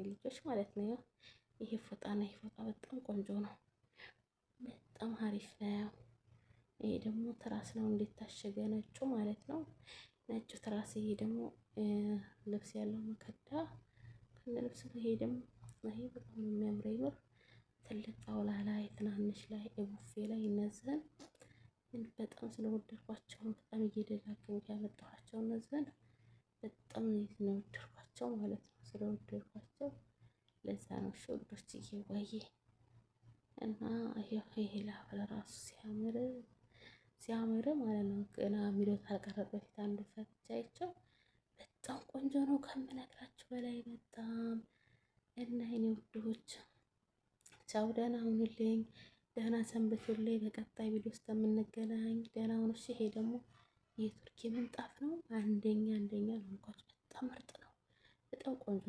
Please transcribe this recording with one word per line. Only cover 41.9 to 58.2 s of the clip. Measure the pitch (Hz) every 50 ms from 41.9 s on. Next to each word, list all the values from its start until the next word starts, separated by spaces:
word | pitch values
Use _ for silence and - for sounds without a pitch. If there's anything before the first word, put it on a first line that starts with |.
| 262 269 -
ቆንጆ | - - 269 277 269 277 277
ነው | 277 269 285 269
ከምነግራችሁ | - - - 269 262 - 262 254 254 - - - 254 - - - - -
በላይ | 247 247 240 240 240 240 233
በጣም። | 233 233 - - _ - 233 226 226 226 226 233 233 226 226 - - _ _ _ _ - _ _ _ _ _ _ _ _
እና | 240 247 233 240 240 233
የኔ | 226 240 226 226 220
ውዶች | 220 208 - _ - 220 214 226 220 - - - - - - - _ _ _ _ _ _ _ _ _ _ _ _ _ _ - - - - - -
ቻው፣ | - 214 214 226
ደህና | 233 233 233 240 240 233
ሁኑልኝ፣ | 226 226 220 220 226 220 - - 220 220 226 226 220 - - - - - - _ _ _
ደህና | _ 233 226 226 233 233 220
ሰንብቱልኝ። | - - 226 220 214 220 214 - - 220 220 220 226 226 220
በቀጣይ | 214 214 - 233 220 - _ - 220 214
ቪዲዮ | 220 214 208 226
ውስጥ | - - -
የምንገናኝ | - 220 220 214 214 214 220 208 - - 226 220 220 226 220 220 226 226 233 226
ደህና | - - 220 226 220 226
ሁኑ። | 226 226 220
እሺ፣ | 226 226 - -
ይሄ | 240 240 220 208
ደግሞ | - 220 220 226 240 240 - - - - - _ _ _ _ _ _ 226
የቱርኪ | 220 208 - - - - - - - 233
ምንጣፍ | 226 247 240 233 - - - - - -
ነው። | 277 302 339 339 - - 226
አንደኛ፣ | 220 208 214 214 202 208 214 214 214 220 220 214
አንደኛ | 214 202 202 208 208 202 220 226
ነው | 220 196 190
እንኳን | 196 196 - 214 208 - - _
በጣም | _ _ _ - - - 254
ምርጥ | 254 - - - - -
ነው። | - - - - _ _ _ _ _ - - - _